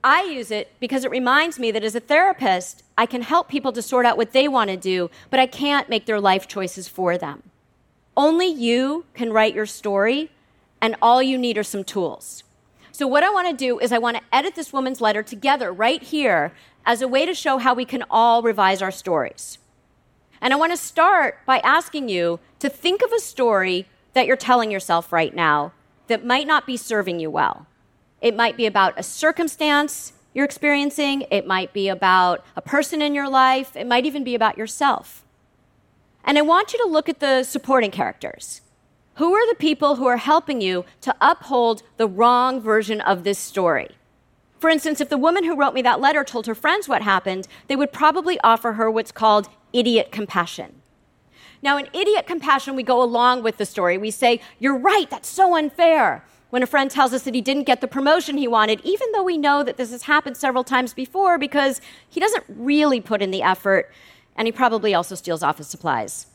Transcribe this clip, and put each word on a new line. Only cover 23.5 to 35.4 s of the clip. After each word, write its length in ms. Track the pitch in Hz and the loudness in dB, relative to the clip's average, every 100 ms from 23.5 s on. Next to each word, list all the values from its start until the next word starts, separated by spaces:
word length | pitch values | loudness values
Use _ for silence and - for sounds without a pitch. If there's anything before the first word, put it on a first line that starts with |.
| 196 185 180 196 _ _ | 2 2 -2 -6 _ _
that 140 | 254 240 | 0 2
you're 100 | 262 | 0
telling 340 | - 247 220 | 4 2 2
yourself 420 | 196 - 170 - | -6 0 -2 2
right 220 | 170 160 | 0 0
now 380 | - 160 147 151 _ _ _ - | 0 2 2 -2 _ _ _ -4
that 180 | 226 240 | -4 0
might 200 | 262 294 | -2 2
not 200 | 302 - | 0 0
be 100 | 247 | -10
serving 440 | - 214 190 170 | -4 -2 -2 -6
you 100 | 156 | -4
well. 360 | 160 123 - - _ _ _ _ _ | -2 -2 -4 -18 _ _ _ _ _
It 160 | 233 220 | -2 0
might 200 | 233 233 | -2 0
be 80 | |
about 300 | 220 202 190 - | 0 2 2 0
a 60 | |
circumstance 1120 | 185 - 311 330 330 - 302 294 294 - - _ _ | -12 -2 -2 0 -4 -2 0 2 0 -6 -16 _ _
you're 140 | - 285 | -4 -4
experiencing. 800 | - 294 285 285 277 277 277 - | -2 0 0 -2 -2 -2 -2 -2
It 160 | 202 180 | -4 0
might 260 | 185 180 | -2 -2
be 160 | 202 196 | -4 -4
about 560 | 185 190 185 180 170 _ - | 0 4 4 4 0 _ -16
a 60 | |
person 400 | - 285 294 311 | -4 -2 -2 -2
in 120 | 294 | -2
your 140 | 285 277 | -2 0
life. 480 | 269 262 262 262 - | 4 4 2 -2 -10
It 100 | 247 | -4
might 200 | 247 285 | -2 -2
even 180 | 285 | -6
be 100 | 247 | -4
about 220 | 240 220 - | 0 0 -2
yourself. 680 | 220 - 285 - - - _ _ | -10 -2 -2 -2 -8 -20 _ _